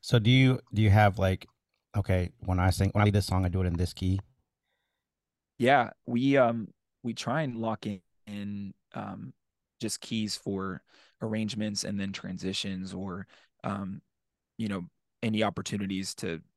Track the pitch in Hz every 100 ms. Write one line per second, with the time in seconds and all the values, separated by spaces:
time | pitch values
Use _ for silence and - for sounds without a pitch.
0 | - 120 107 127 131 127 _ 104 107 104
1 | 104 95 95 95 - _ _ _ _ 104
2 | - 92 87 _ 98 90 92 - 98 104
3 | 104 101 - 92 92 92 92 82 90 -
4 | 92 95 - _ _ _ _ _ _ _
5 | _ _ _ _ _ _ 120 139 - -
6 | - 120 135 139 120 117 107 _ _ _
7 | 120 113 - 139 151 113 113 107 110 98
8 | _ _ - 104 101 101 98 - _ -
9 | 101 98 127 - _ _ _ _ 113 -
10 | - 113 107 - - 98 95 90 _ _
11 | _ _ 110 110 110 104 104 101 - 101
12 | 98 98 95 92 92 95 101 92 92 92
13 | 98 90 95 _ _ _ - 101 98 98
14 | _ _ _ _ _ - 110 98 87 _
15 | _ _ 113 107 104 95 101 104 98 95
16 | 95 - 95 82 _